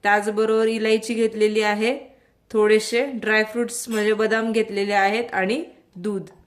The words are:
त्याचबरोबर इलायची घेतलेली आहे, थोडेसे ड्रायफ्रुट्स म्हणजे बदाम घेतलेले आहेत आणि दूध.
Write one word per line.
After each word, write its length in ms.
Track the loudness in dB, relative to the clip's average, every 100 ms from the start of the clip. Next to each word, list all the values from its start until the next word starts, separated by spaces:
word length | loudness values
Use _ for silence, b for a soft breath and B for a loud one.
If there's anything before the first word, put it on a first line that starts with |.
त्याचबरोबर 640 | 2 2 2 -2 0 2 2
इलायची 480 | 0 2 0 0
घेतलेली 460 | 0 0 2 0 2
आहे, 380 | 0 0 -2 -2 -8 b b b _
थोडेसे 540 | 2 4 4 2 -2 -2
ड्रायफ्रुट्स 720 | -4 0 0 0 -2 -4 -6 -6
म्हणजे 240 | -2 0
बदाम 400 | 0 0 0 0
घेतलेले 420 | 0 -2 -2 0
आहेत 400 | 2 2 0 -4
आणि 300 | -2 -2 -2 -6 -16 _ -10
दूध. 260 | -6 -6 -8 -18